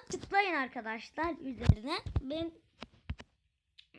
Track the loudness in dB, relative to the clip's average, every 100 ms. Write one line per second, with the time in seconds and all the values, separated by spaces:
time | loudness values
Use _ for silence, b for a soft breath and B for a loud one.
0 | -2 -8 2 4 4 2 0 -4 -6 -8
1 | -8 -2 -2 -2 -6 2 6 6 2 -4
2 | -2 -4 -2 -4 -4 -8 _ _ -18 -18
3 | -14 -14 -14 _ _ _ _ -20 _